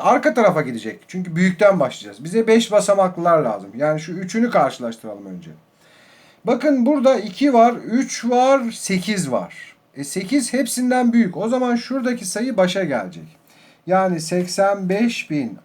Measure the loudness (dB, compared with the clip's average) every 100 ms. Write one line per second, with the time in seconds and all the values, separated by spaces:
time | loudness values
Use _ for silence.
0 | 4 2 2 2 2 2 -2 -6 -8 -12
1 | -12 -10 -6 0 0 4 4 4 0 -4
2 | -16 -14 -4 -2 4 4 4 2 2 2
3 | 2 2 2 2 2 -4 -8 -4 -2 -2
4 | -4 -10 -6 -2 2 2 2 -2 -10 -10
5 | -12 -14 -14 -14 -16 -20 _ _ _ _
6 | _ _ _ _ -2 0 2 2 2 4
7 | 4 2 -2 0 2 6 4 2 -2 -2
8 | -2 -4 0 2 4 4 0 -6 -4 -4
9 | -2 -4 -2 -4 -4 -14 -20 -20 _ -14
10 | -10 -8 -2 -2 -2 -2 -4 -2 0 2
11 | 2 4 2 0 -2 0 0 -2 -2 -4
12 | -4 -4 -6 -6 -4 0 0 0 -2 -2
13 | -6 -12 -20 _ _ _ _ _ -2 0
14 | 2 -2 -2 -4 -2 0 0 0 -2 0
15 | 0 -2 -6 -4 -4 -8